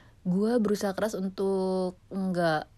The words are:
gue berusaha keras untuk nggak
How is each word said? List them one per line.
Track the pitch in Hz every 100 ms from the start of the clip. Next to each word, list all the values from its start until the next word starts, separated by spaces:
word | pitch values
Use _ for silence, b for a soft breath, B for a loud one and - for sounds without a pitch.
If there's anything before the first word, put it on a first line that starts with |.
| B B
gue | 185 180 214 247
berusaha | 208 208 202 190
keras | 214 190
untuk | 190 190 196 190 190 185 180 185 -
nggak | 196 190 175 170 156 -